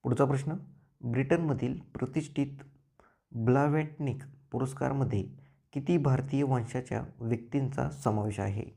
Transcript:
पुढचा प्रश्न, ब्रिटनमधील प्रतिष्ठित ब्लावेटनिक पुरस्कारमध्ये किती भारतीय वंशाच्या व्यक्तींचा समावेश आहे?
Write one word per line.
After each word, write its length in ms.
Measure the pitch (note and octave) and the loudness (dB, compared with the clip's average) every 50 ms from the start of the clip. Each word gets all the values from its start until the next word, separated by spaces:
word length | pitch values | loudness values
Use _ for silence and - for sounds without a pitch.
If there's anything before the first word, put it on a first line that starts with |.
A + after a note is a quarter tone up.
| - | 2
पुढचा 220 | B2 A#2+ - C#3+ | 0 4 4 4
प्रश्न, 280 | C#3 C#3 C3+ - D#3 D#3 - - - - _ _ _ _ _ | 4 4 0 0 -4 -6 -6 -8 -14 -20 _ _ _ _ _
ब्रिटनमधील 760 | - A#2+ A#2 C3+ C3+ C3+ E3+ E3+ E3+ D3+ C3+ - A#2+ B2 - F3 | -6 -2 0 0 2 2 2 2 4 0 0 0 0 -2 -2 -6
प्रतिष्ठित 800 | - - - - B2+ - - D#3+ D#3 D3 - - C#3 C#3 - - - - _ _ _ _ _ _ _ _ _ _ _ _ | -10 -12 -6 -6 -6 -2 -2 -4 -4 -4 -2 -2 -2 -2 -4 -14 -18 -20 _ _ _ _ _ _ _ _ _ _ _ _
ब्लावेटनिक 920 | - A2+ A2+ A#2+ B2 C#3 C#3+ D3 D3 D#3 - D3+ - - D3+ C3 A2+ - - - - - _ _ | -6 0 4 4 6 6 6 4 4 2 0 -2 -6 -4 -4 -4 -4 -6 -10 -16 -20 -20 _ _
पुरस्कारमध्ये 720 | - A#2+ C3 C#3 - - C3 - C#3 C#3 C3 G#2+ - G2 F#2+ - - - - _ _ _ _ _ - | -4 -2 -2 -2 -2 -2 -2 0 2 0 0 0 0 -2 -2 -4 -10 -18 -20 _ _ _ _ _ -8
किती 240 | C#3 C3+ F3 F3 | -4 0 2 2
भारतीय 460 | E3+ C#3 C#3 C3 C3 C3+ - C#3 C3+ C#3+ | 4 4 4 2 2 2 0 0 0 2
वंशाच्या 640 | C3+ C3+ B2 A2+ - - B2+ B2+ - - A2 - - - - | 2 2 0 0 -2 -6 -6 -4 -4 -4 -4 -4 -6 -12 -8
व्यक्तींचा 720 | A#2 A2+ A#2 A2+ - - - C#3+ C3+ C3+ - C#3 C3 - | -2 -2 -2 -2 -2 -2 -2 0 0 0 0 0 -2 -2
समावेश 500 | - - - A#2+ G#2+ G#2 G#2 G#2+ G2+ G2+ | -2 0 0 2 2 2 0 0 -2 -2
आहे? 240 | G2 G2 G2 G#2 - - - | -2 -2 -2 -4 -6 -8 -12